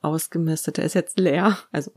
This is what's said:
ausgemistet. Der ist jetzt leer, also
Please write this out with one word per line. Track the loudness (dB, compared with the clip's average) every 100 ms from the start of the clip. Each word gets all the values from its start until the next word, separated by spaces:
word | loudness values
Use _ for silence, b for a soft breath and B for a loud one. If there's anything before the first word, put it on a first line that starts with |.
ausgemistet. | -2 -2 -2 -2 -2 -2 -4 -2
Der |
ist | 0
jetzt | 0 -2 0
leer, | 2 4 2 0 -4
also | -6 -6